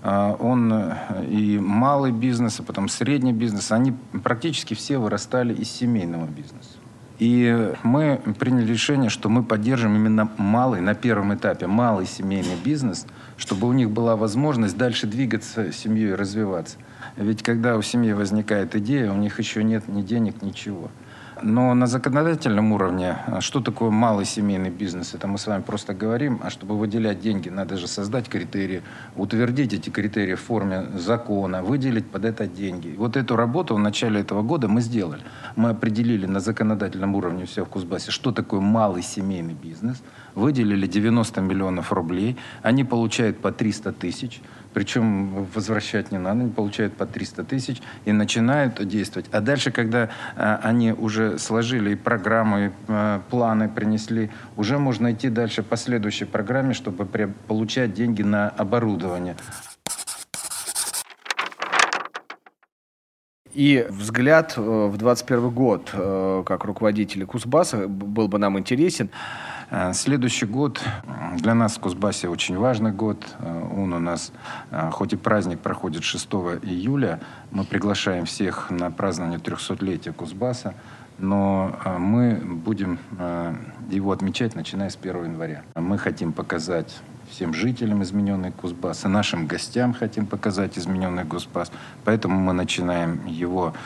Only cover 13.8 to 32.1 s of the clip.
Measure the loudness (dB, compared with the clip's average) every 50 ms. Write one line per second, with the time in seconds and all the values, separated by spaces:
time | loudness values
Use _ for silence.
13.8 | 4 4 2 2 2 4 4 4 2 2 2 2 2 2 4 2 2 2 2 2
14.8 | 0 0 0 0 -2 -2 0 0 0 0 0 -2 -4 -4 -4 -4 -4 -2 -4 -4
15.8 | -2 0 2 2 2 2 0 0 -2 -2 -2 0 0 0 0 -2 -4 -6 -10 -16
16.8 | -18 -20 -18 -16 -16 -12 -6 -2 0 0 0 0 0 0 2 2 4 4 4 2
17.8 | 2 2 2 4 4 4 4 2 2 2 2 2 2 2 2 0 0 0 0 0
18.8 | 0 2 2 2 2 2 2 2 0 0 0 -2 -4 -2 0 2 2 2 2 2
19.8 | 0 -2 -4 -2 -2 0 2 2 2 0 0 -4 -6 -8 -6 -6 -8 -8 -6 -6
20.8 | -8 -10 -12 -16 -20 -20 -18 -18 -18 -18 -10 -4 0 2 4 6 6 6 6 6
21.8 | 4 4 2 2 0 2 2 4 4 4 2 2 2 2 4 4 4 4 4 4
22.8 | 4 2 2 0 0 0 -2 -2 -4 -4 -4 -2 -2 -2 -2 -2 0 -2 -2 0
23.8 | 2 2 4 4 4 4 4 2 0 -2 -2 0 0 2 2 0 0 -2 -4 -4
24.8 | -4 -4 -4 -6 -8 -10 -10 -8 -6 -4 -4 -4 -2 -2 -4 -4 -2 -4 -6 -6
25.8 | -6 -6 -6 -4 -2 0 0 0 0 0 -2 -2 -4 -6 -8 -8 -6 -4 -2 0
26.8 | 0 0 0 2 2 0 0 0 0 0 0 0 -2 -4 -4 -4 -4 -4 -4 -4
27.8 | -4 -6 -6 -6 -4 -2 -2 -4 -4 -4 -4 -6 -4 -4 -4 -2 -2 -2 -4 -6
28.8 | -8 -10 -16 -16 -16 -12 -6 -4 -4 0 2 2 2 2 2 2 0 0 0 -2
29.8 | -4 -4 -4 -2 -2 -2 0 0 0 0 -2 -4 -2 -2 0 0 0 0 -2 -2
30.8 | -4 -4 -6 -4 0 0 0 0 0 -2 -2 0 0 0 -2 -2 0 0 0 2
31.8 | 2 2 0 0 -2 -4